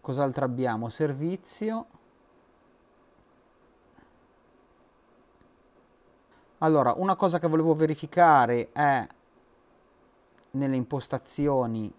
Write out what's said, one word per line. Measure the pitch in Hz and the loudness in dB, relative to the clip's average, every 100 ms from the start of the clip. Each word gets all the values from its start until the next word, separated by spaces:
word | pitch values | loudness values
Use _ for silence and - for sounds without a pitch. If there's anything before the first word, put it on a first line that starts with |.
Cos'altro | - 131 139 127 | -6 -4 -2 -2
abbiamo? | 127 123 127 110 117 | -4 -2 -4 -4 -8
Servizio. | - 151 135 160 190 - - 214 226 - - _ _ _ _ _ _ _ _ _ _ _ _ _ _ _ _ _ _ _ _ _ _ _ _ _ _ _ _ _ _ _ _ _ _ _ _ _ _ _ _ _ _ _ _ _ _ | -4 -4 -2 -6 -8 -10 -8 -6 -6 -10 -20 _ _ _ _ _ _ _ _ _ _ _ _ _ _ _ _ _ _ _ _ _ _ _ _ _ _ _ _ _ _ _ _ _ _ _ _ _ _ _ _ _ _ _ _ _ _
Allora, | 160 156 123 - | 2 4 2 0
una | 190 185 | -2 0
cosa | 190 170 | 0 0
che | 165 | 0
volevo | 160 160 | 2 2
verificare | 156 156 151 151 180 170 143 120 120 - | 2 0 -2 -4 4 6 8 6 0 -2
è | - 147 135 104 - _ _ _ _ _ _ _ _ _ _ _ _ _ | 0 0 0 -4 -16 _ _ _ _ _ _ _ _ _ _ _ _ _
nelle | 131 139 131 | -4 -2 -2
impostazioni | 120 139 - 131 - - 147 135 120 113 107 | -4 -6 -6 -10 -8 -2 0 0 0 -4 -8